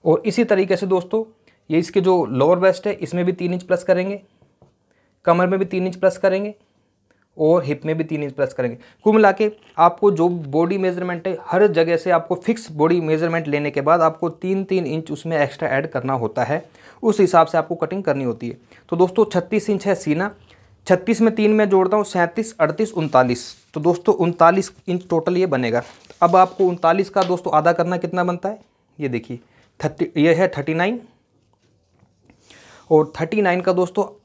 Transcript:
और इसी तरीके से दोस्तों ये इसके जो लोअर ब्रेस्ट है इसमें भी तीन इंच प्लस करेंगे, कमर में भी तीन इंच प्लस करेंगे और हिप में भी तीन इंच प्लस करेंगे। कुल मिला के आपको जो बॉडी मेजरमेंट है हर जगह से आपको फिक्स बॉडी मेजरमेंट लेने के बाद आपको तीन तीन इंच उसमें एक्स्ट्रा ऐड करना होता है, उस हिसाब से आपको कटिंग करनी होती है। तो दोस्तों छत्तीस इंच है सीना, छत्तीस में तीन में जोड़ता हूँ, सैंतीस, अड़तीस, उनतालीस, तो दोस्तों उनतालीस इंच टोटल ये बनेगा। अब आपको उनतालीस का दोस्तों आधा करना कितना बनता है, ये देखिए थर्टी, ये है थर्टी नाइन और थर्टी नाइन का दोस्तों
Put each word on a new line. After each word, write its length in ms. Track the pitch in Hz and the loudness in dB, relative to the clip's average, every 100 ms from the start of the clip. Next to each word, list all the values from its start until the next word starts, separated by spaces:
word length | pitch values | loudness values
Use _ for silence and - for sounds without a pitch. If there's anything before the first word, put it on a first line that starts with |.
और 180 | 165 160 | 2 0
इसी 180 | 214 240 | 0 0
तरीके 300 | 233 196 190 | 2 2 2
से 120 | 185 190 | -2 0
दोस्तों 360 | 185 180 220 220 _ _ _ _ | -2 -2 -6 -6 _ _ _ _
ये 100 | 160 | -2
इसके 220 | 165 202 | 0 0
जो 240 | 185 180 123 | 2 2 0
लोअर 320 | 131 143 180 | 2 2 4
ब्रेस्ट 280 | 190 185 208 | 2 2 -4
है 60 | |
इसमें 280 | - - 175 | -6 -6 -2
भी 60 | 180 | -2
तीन 200 | 180 180 | -2 -4
इंच 100 | 180 | -6
प्लस 200 | - 180 | -2 -2
करेंगे, 380 | - 180 190 202 _ _ _ _ _ _ _ _ _ _ | 0 -2 -2 -8 _ _ _ _ _ _ _ _ _ _
कमर 220 | - 170 180 | 0 2 2
में 100 | 190 | 0
भी 60 | |
तीन 220 | 185 185 185 | -2 -4 -4
इंच 80 | |
प्लस 220 | 180 190 180 | 0 0 2
करेंगे 360 | 196 190 208 208 _ _ _ _ _ _ _ - | -2 -2 -6 -12 _ _ _ _ _ _ _ -2
और 260 | 156 170 | 2 2
हिप 200 | 139 147 | 0 -6
में 120 | 156 160 | -4 -6
भी 60 | |
तीन 200 | 160 151 | -6 -6
इंच 100 | 147 | -8
प्लस 200 | 135 - | -4 -4
करेंगे। 240 | - 123 120 - _ | -4 -6 -8 -20 _
कुल 100 | 214 | 2
मिला 160 | 220 208 | 4 4
के 200 | 190 214 214 _ - | 4 -2 -4 _ 2
आपको 320 | 170 180 208 | 2 4 0
जो 160 | 165 175 | 2 0
बॉडी 480 | 175 143 151 170 196 | 0 -4 -2 0 0
मेजरमेंट 480 | 185 180 180 175 190 | -2 -4 -6 -6 -6
है 100 | 170 | -8
हर 240 | - 175 208 | -4 2 2
जगह 280 | 165 165 165 | 2 2 0
से 140 | 151 | 0
आपको 240 | 135 - 175 | 0 0 -4
फिक्स 320 | - 233 - | -2 -4 -6
बॉडी 260 | 151 160 175 | -2 2 2
मेजरमेंट 460 | 160 156 165 165 151 | 0 -2 0 -2 -2
लेने 240 | 147 147 | -4 -2
के 100 | 143 | -2
बाद 200 | 135 170 | 2 4
आपको 280 | 160 160 170 | 2 0 -8
तीन 320 | 165 185 190 | -6 -4 -4
तीन 200 | 190 190 151 | -2 -4 -2
इंच 240 | 156 160 | -6 -6
उसमें 260 | 147 165 160 | -10 -4 -2
एक्स्ट्रा 320 | 139 - 160 | -2 -2 -4
ऐड 200 | 135 - | -2 -4
करना 240 | 131 131 | -6 -4
होता 280 | 131 110 123 | -4 -4 -4
है, 200 | 117 156 - _ - - | -4 -4 -8 _ -20 -4
उस 160 | 226 202 | -2 2
हिसाब 280 | 185 175 160 | 4 4 4
से 100 | 165 | 0
आपको 180 | 156 175 | -4 -6
कटिंग 260 | 156 185 | -6 -4
करनी 200 | 180 139 | -4 -2
होती 260 | 127 117 120 | -4 -6 -10
है। 80 | 113 _ - _ | -14 _ -20 _
तो 80 | 170 | 0
दोस्तों 280 | 180 185 214 | 2 2 0
छत्तीस 380 | 180 180 214 208 | 0 -2 -4 -2
इंच 180 | 196 202 | -4 -2
है 80 | |
सीना, 380 | 185 156 151 202 - _ _ _ _ - | -2 -2 -2 -4 -8 _ _ _ _ 0
छत्तीस 340 | 180 185 226 | 0 2 2
में 120 | 226 | 2
तीन 160 | 220 208 | 2 2
में 180 | 214 208 | 2 2
जोड़ता 280 | 190 185 208 | 2 2 0
हूँ, 60 | |
सैंतीस, 500 | 202 185 170 226 220 - | -2 -2 -2 -2 -8 -2
अड़तीस, 320 | 151 156 220 | -2 0 -4
उनतालीस, 520 | 175 156 127 127 120 - - _ | -4 2 2 2 -2 -8 -18 _
तो 60 | 156 | -2
दोस्तों 320 | 165 175 214 | 0 0 0
उनतालीस 560 | 196 175 170 165 190 190 - - | 0 0 4 4 4 -4 -12 -8
इंच 200 | 180 180 | -8 -2
टोटल 280 | 165 165 180 | -2 0 -2
ये 80 | 185 | 0
बनेगा। 340 | 135 120 120 - - _ - | -2 0 -2 -4 -20 _ 0
अब 140 | 170 | 4
आपको 300 | 185 185 - | 6 4 2
उनतालीस 440 | 185 175 165 185 190 | 0 2 0 2 0
का 140 | 202 | -2
दोस्तों 300 | 180 175 175 | -2 -2 0
आधा 180 | 156 160 | 2 2
करना 240 | 170 175 180 | 0 -2 -4
कितना 260 | 170 180 | -4 -4
बनता 260 | 180 175 190 | -4 -4 -8
है, 100 | 214 _ _ _ - | -10 _ _ _ -8
ये 100 | 143 | -6
देखिए 300 | 120 - 120 _ _ _ _ | -6 -8 -16 _ _ _ _
थर्टी, 320 | 156 - 170 147 | -8 -4 -6 0
ये 160 | 156 | 2
है 140 | 165 185 | 2 0
थर्टी 240 | 165 135 | -2 -6
नाइन 260 | 160 185 240 - _ _ _ _ _ _ _ _ _ _ _ _ _ _ - - - _ | -2 -2 -4 -12 _ _ _ _ _ _ _ _ _ _ _ _ _ _ -20 -20 -20 _
और 220 | 156 156 | 2 2
थर्टी 280 | - 165 214 | -4 -4 0
नाइन 200 | 190 180 | 0 0
का 120 | 180 | 0
दोस्तों 320 | 180 180 180 - - | 0 -2 -4 -6 -8